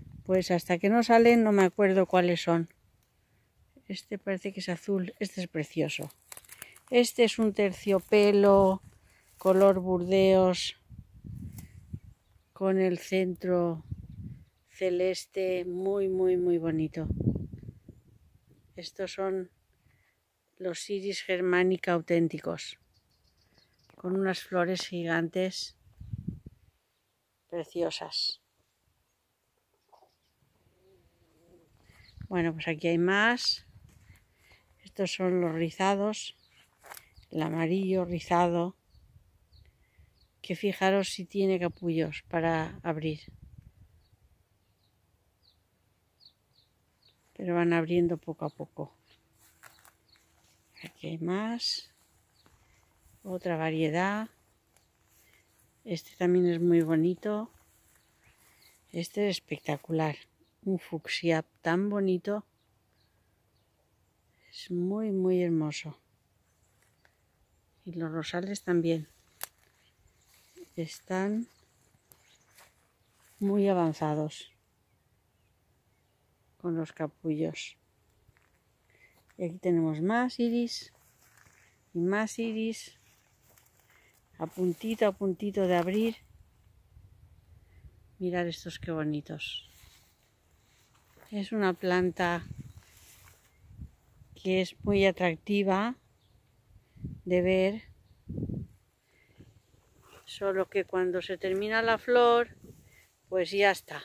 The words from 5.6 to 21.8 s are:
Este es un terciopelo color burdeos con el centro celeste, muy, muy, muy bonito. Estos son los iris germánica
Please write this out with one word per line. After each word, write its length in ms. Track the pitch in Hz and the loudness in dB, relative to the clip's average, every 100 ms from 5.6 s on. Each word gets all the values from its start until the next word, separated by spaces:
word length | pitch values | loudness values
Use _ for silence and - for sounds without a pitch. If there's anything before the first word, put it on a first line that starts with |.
| 147 165 151 151 147 - - - - - - - - | -4 -2 -2 -2 -10 -14 -20 -20 -20 -20 -20 -20 2
Este 360 | 240 240 - 226 | 4 4 4 2
es 140 | - | 4
un 140 | 220 | 0
terciopelo 1300 | 202 202 185 - 190 - 208 208 202 202 196 190 190 - - _ _ _ - | 2 0 0 0 0 4 6 6 6 8 8 6 2 -6 -20 _ _ _ -2
color 440 | 190 185 196 190 | 4 8 8 6
burdeos 960 | 185 180 175 190 190 190 185 175 - - - - - - - - - - - - - - - - _ _ _ | 2 0 2 6 8 8 6 2 -4 -10 -20 -20 -20 -20 -16 -12 -14 -16 -20 -20 -16 -16 -16 -20 _ _ _
con 260 | - 190 190 | -4 0 2
el 200 | 185 175 | 2 0
centro 840 | - 190 185 175 185 180 175 165 - - - - - - - _ _ | -2 -2 0 -2 0 0 0 -2 -8 -12 -12 -14 -14 -16 -20 _ _
celeste, 960 | - 190 180 185 180 - 196 185 185 180 | -4 -2 0 0 -2 -6 -4 -2 -2 -4
muy, 420 | 180 190 202 190 | -4 -2 0 0
muy, 300 | 185 185 180 | 2 2 2
muy 200 | 180 170 | 2 2
bonito. 480 | 165 160 156 165 156 - - - - - - - - - _ - _ _ _ _ _ - | 0 0 -2 -4 -4 0 0 0 -4 -14 -16 -18 -20 -20 _ -20 _ _ _ _ _ -16
Estos 340 | 170 - 190 | -14 -8 -8
son 400 | - 196 190 180 _ _ _ _ _ _ _ _ _ _ - | -6 -4 -4 -8 _ _ _ _ _ _ _ _ _ _ -10
los 320 | 185 165 - | -8 -8 -6
iris 320 | 202 196 185 | -6 -4 -6
germánica 680 | - 180 180 180 185 185 | -2 0 2 4 4 2